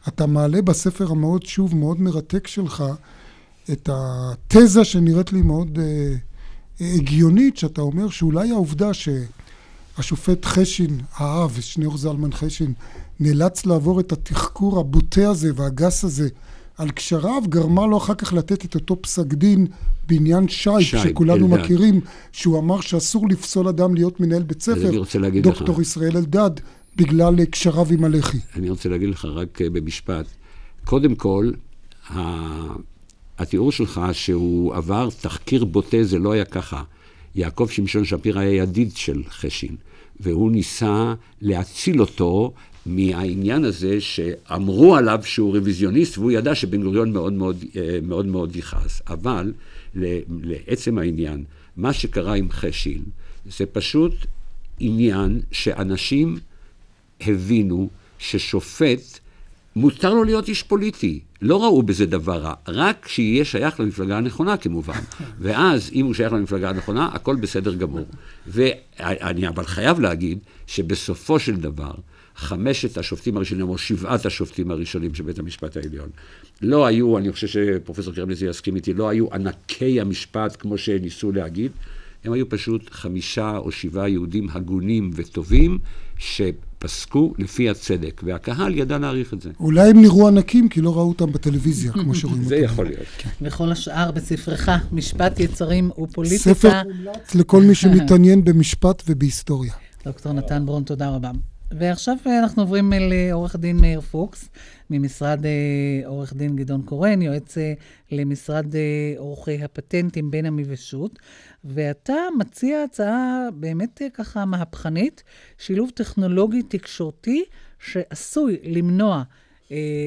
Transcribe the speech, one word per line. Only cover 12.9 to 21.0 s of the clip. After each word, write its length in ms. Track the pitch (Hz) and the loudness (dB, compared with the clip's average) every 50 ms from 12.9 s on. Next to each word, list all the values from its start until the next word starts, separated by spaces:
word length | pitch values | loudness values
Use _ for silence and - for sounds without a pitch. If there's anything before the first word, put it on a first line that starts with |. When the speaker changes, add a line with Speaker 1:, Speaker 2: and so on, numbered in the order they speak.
| - - - - - - | -16 -16 -16 -16 -6 0
Speaker 1:
נאלץ 460 | 147 151 147 143 160 185 180 - - | 2 2 4 4 2 2 0 0 0
לעבור 340 | 185 175 160 143 165 185 185 | 2 2 2 2 2 2 2
את 120 | 180 - | 0 0
התחקור 680 | 160 147 - - 151 - - - - - 196 202 196 180 | -4 -6 -4 -2 -2 -2 -2 -2 -2 0 0 2 2 2
הבוטה 500 | 156 135 135 160 156 - - 190 202 208 | 0 4 4 4 4 6 4 4 4 4
הזה 200 | 208 160 156 160 139 | 2 2 0 -2 0
והגס 500 | 123 139 139 131 127 160 180 175 - - | 0 -2 -4 0 2 2 2 2 2 -2
הזה 240 | 180 139 139 151 131 - - - - - - - - - - | -2 0 0 -2 -2 -4 -8 -20 -20 -20 -20 -20 -20 -10 -6
על 120 | 156 147 | -6 -6
קשריו, 520 | - - - - 170 160 147 196 254 277 226 185 | -6 -6 -4 -2 -2 0 0 0 0 0 -2 0
גרמה 380 | 151 170 160 156 170 190 208 | 2 2 2 4 4 4 4
לו 100 | 220 214 | 4 2
אחר 180 | 202 202 - 208 | 2 2 0 -2
כך 180 | - 202 - | -2 -2 -2
לתת 320 | 175 170 156 - 196 190 - | 0 -2 0 0 -2 -4 -4
את 100 | 170 - | -4 -6
אותו 280 | 160 - - 185 180 | -6 -2 -2 -4 -4
פסק 240 | - - - 180 165 | -4 -6 -4 -4 -2
דין 400 | 139 147 143 160 208 202 190 185 180 - - - - - - - - | -2 0 4 4 6 6 6 4 2 0 -2 2 2 2 2 2 2
בעניין 400 | 165 156 151 156 165 185 190 175 | 2 4 4 4 4 4 4 2
שייב, 320 | - - - 208 202 214 | 0 0 0 2 4 4
Speaker 2:
שייב, 220 | 175 - - 117 | 4 4 2 2